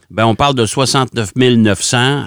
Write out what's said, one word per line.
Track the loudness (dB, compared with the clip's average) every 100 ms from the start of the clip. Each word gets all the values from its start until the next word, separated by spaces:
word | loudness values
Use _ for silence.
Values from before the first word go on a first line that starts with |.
| _
ben, | -2 0
on |
parle | 0 0
de | 0 -2
soixante-neuf | -2 0 0 -2 -4 -6 0
mille | 2 4
neuf | 2 0
cents. | -2 0 0 -2